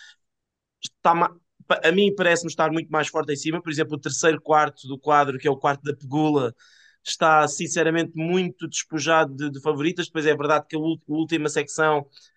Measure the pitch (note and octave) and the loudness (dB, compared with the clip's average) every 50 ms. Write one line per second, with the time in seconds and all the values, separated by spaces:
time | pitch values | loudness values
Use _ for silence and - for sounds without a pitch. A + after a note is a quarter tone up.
0 | - - _ _ _ _ _ _ _ _ _ _ _ _ _ _ - - _ _ | -20 -20 _ _ _ _ _ _ _ _ _ _ _ _ _ _ -18 -18 _ _
1 | - F3 E3+ F3 E3+ - - - _ _ _ _ - - F3 - - E3 F3+ G3 | 2 2 2 4 0 -2 -2 -10 _ _ _ _ -2 -2 -2 2 2 2 4 4
2 | G3+ G3 G3+ F#3+ F3+ E3+ E3+ E3 E3+ D#3+ - - D#3+ D#3 D#3 E3 D#3 - D#3 D#3 | 2 2 2 2 2 2 2 2 0 -6 -2 -2 0 0 0 -4 -6 -2 -2 -2
3 | C#3+ - - D#3 D3+ D3+ C#3+ C#3 C#3+ D#3 D#3+ F3 - D#3+ D3 D3+ D#3 C3+ D3+ C#3+ | -2 -2 -2 -4 -2 -2 -6 -6 -4 -6 -6 -6 -6 -6 -4 -4 -4 -4 -6 -8
4 | - D3 C3+ - F3 D#3+ D#3 - - D3+ D#3 D3+ D3+ D3 - - - C3 C#3 C3 | -8 -8 -6 0 0 0 0 0 0 2 2 2 2 2 -4 -12 -14 -14 -14 -8
5 | - D3 D3 D3 C#3+ C#3 C3 B2+ - D3 C3+ C3+ - C#3+ C#3 C#3 C#3 D3 C#3+ - | -2 2 4 4 4 2 -2 -4 -2 -2 -2 0 0 -2 -2 -2 -6 -10 -10 -10
6 | C#3+ B2 C#3 D#3 D#3 D#3 D3 C#3 B2+ A2+ - _ _ _ _ _ _ _ _ _ | -10 -6 -2 0 0 2 2 2 0 -2 -6 _ _ _ _ _ _ _ _ _
7 | - - - - E3+ D#3+ D#3 D#3 D3+ C#3+ - - E3 D3 - F3 D#3 D#3+ D#3+ E3+ | -10 -10 -4 2 4 6 6 6 4 2 0 -6 -6 -4 0 2 2 2 2 0
8 | D#3+ E3 E3 D#3+ D#3+ E3+ F3+ F#3 F3+ F3 - - E3 C3+ - - - - D#3 D3+ | -2 -2 -4 -6 -4 0 0 0 0 -2 -6 -10 -12 -8 -8 -8 -8 -6 -6 -4
9 | C3 D#3+ E3 D#3+ D#3 C#3 C3+ C3 D3+ C#3+ C3+ C3+ - D#3 D3 C#3 D3 F3 F3 E3+ | 0 2 4 4 2 2 -2 -6 -8 -8 -8 -4 -4 -2 -2 0 -2 -2 -2 -4
10 | D#3+ - - D#3+ D3 D#3 C#3+ C#3 C#3+ D3 D3+ D#3 D3+ - D#3+ D#3 D#3 E3 D#3+ E3 | -8 -6 -4 0 2 2 2 2 2 2 2 0 0 -2 -6 -4 -2 -2 -4 -4
11 | _ - D3 D#3 D#3+ D#3 E3 D#3 D3+ D3 - D#3 C#3+ - - - D#3 D#3 D3+ D3 | _ -6 -4 -4 -2 -2 -2 -2 -2 -2 -2 -2 -4 -4 -2 0 2 2 2 2
12 | C#3+ _ _ - - _ _ | -2 _ _ -20 -20 _ _